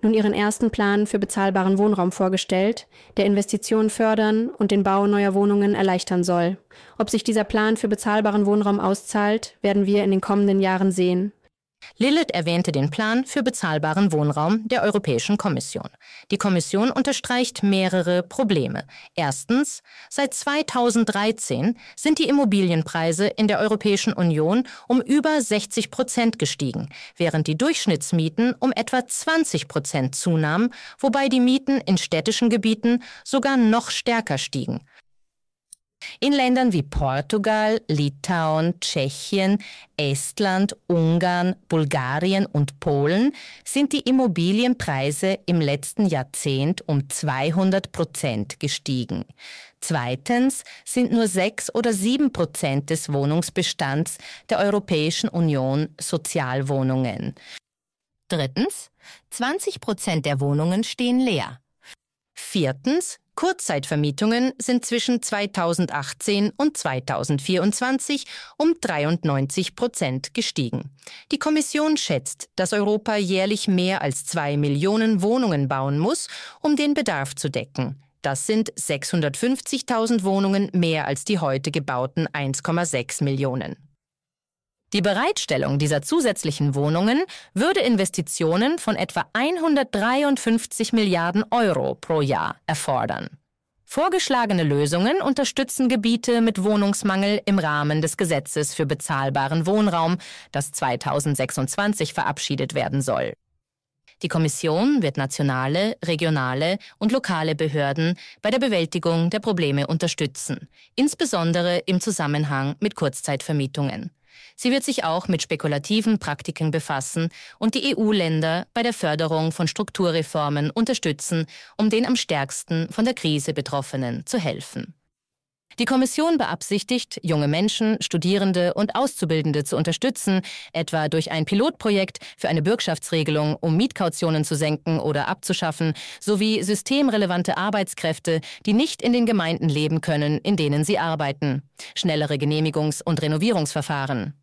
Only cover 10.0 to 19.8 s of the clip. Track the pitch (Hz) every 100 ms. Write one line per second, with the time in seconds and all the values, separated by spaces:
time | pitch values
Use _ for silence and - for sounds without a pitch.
10 | 196 190 - 202 202 196 190 185 196 185
11 | 180 180 202 - _ _ _ _ - _
12 | 247 302 330 175 165 170 180 147 143 147
13 | 214 233 262 - 240 254 175 156 156 156
14 | 196 156 147 147 156 220 220 - 214 208
15 | 202 120 - 208 208 147 - - - _
16 | - - - 196 208 180 - 196 240 262
17 | 269 269 - 247 247 - 202 190 185 185
18 | 175 180 175 - 240 180 123 - - -
19 | - - 151 135 - 240 294 -